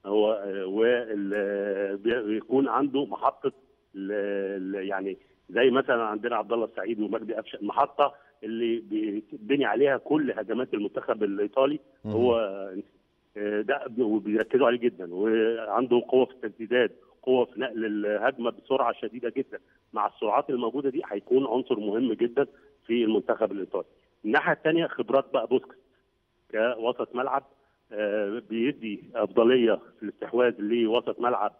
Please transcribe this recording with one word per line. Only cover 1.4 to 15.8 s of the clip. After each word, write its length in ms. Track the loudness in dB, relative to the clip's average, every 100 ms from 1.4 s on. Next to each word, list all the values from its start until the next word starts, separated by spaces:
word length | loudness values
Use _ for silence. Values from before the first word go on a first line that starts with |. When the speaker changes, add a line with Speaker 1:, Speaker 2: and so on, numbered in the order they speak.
| -2 -2 -2 -2 -4 -2
Speaker 1:
بي-، 280 | 0 0
بيكون 440 | 0 -4 2 2 2
عنده 380 | 2 0 0 -4
محطة 460 | -2 -2 0 -6 -6 _ _ _
ل-، 800 | -10 -4 -2 -2 -2 -4 -6 -6
ل-، 160 | -6 -4
يعني 300 | -4 -6 -8 _ _ -4
زي 200 | 4 4
مثلًا 340 | 4 2 0
عندنا 320 | 0 -4 -2 -2
عبد 160 | -2
الله 140 | -2 -2
السعيد 340 | -6 -6 -4
ومجدي 340 | -4 -4 -6
قفشه، 220 | -8 -8 -10
المحطة 580 | -4 0 0 2 0 0 _ _
اللي 360 | -10 -4 -2 -2
بيتبني 840 | -4 -4 -2 -6 -8 -16 -2 0 2
عليها 320 | 4 4 2
كل 340 | 0 0 0
هجمات 420 | -4 -4 -4 -2
المنتخب 500 | -4 -4 -6 -4 -2
الإيطالي. 560 | -2 -2 -2 2 0 0 _ _ -4
Speaker 2:
مم. 60 |
Speaker 1:
هو، 240 | 2 2 2 0 -6 -10 -12 -14 _ _ _ _ -6
آه، 240 | -2 -2
ده 220 | -2 -4 -4
ب-، 120 | -2
وبيركزوا 680 | 0 0 0 0 2 4 4
عليه 120 | 4
جدًا، 340 | 0 -2 -8
وعنده 880 | -2 2 4 2 0 0 0